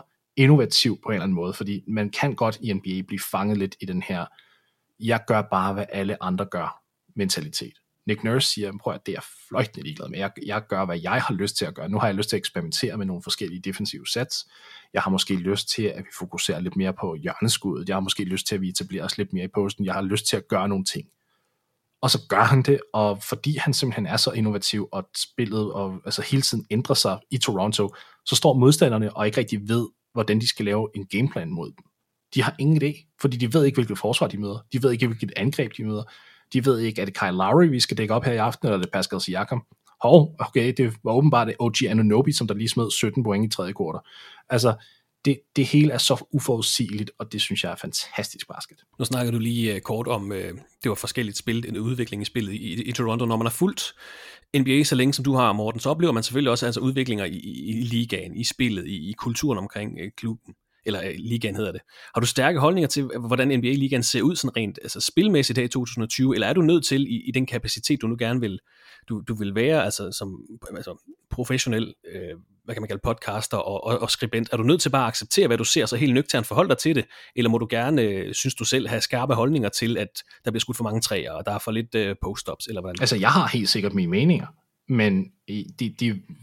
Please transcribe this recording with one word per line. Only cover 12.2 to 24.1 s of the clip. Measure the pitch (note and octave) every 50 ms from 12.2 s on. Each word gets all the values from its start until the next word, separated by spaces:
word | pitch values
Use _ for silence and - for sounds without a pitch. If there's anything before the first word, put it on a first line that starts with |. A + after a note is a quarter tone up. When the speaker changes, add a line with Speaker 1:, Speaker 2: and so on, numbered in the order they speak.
| G2+ -
Speaker 1:
til | A2+
at | G2
eksperimentere | - - - F2+ E2 D#2+ - - C3 A2 -
med | G#2+ G2
nogle | F#2+ F2+ F2
forskellige | - F#2 - - G#2 E2+ F2+ F2+
defensive | - F#2+ F#2 - G2+ - - C2+ -
sets. | - - A#2 B2+ - - - - _ _ - - - - - - _
Jeg | - G2
har | - F#2+
måske | F#2+ F#2 - - G2
lyst | F2+ F2 F#2+ G2+ G2+ - -
til, | - -
at | G#2+ G2+ - - F#2+
vi | - - -
fokuserer | F2+ F2+ - F2 - - F#2 F2
lidt | F2+ F2+ -
mere | F#2+ F#2+ F#2+ F#2 -
på | - F2 E2
hjørneskuddet. | D2+ D#2 F2 - - G#2+ A#2 - - - G2 D#2+ B1 F2+ F#2+
Jeg | F#2+
har | F#2+
måske | F#2+ F#2 - - G2+
lyst | F2+ F#2+ F#2 -
til, | - G#2
at | F#2+
vi | F#2+ F2+
etablerer | F2+ - F#2+ - F#2+ F2 D#2+
os | F#2+ - -
lidt | G2+ -
mere | F#2 F2+ F#2
i | F#2 -
posten. | G#2+ G2 G2 - - G2+
Jeg | F#2 F2+
har | G2
lyst | G2 F#2+ G#2 G#2+ -
til | - A#2+
at | G2+ - -
gøre | G#2+ F#2+ F#2+ G2+
nogle | G2 F#2+ F#2+
ting." | - - - - _ _ _ _ _ _ _ _ _ _ _ _ _ _ _ _ _ _ -
Og | - A#2
så | - C#3+ - -
gør | G2 G2+ A2+
han | G#2+ C#3 C3
det, | A#2+ C#3 C#3 C#3 - _
og | - A2 G#2 G#2 G2 G2+
fordi | - - B2 - - D3 D3+
han | D#3 - D3 C3
simpelthen | - C#3+ B2 - - G2
er | E2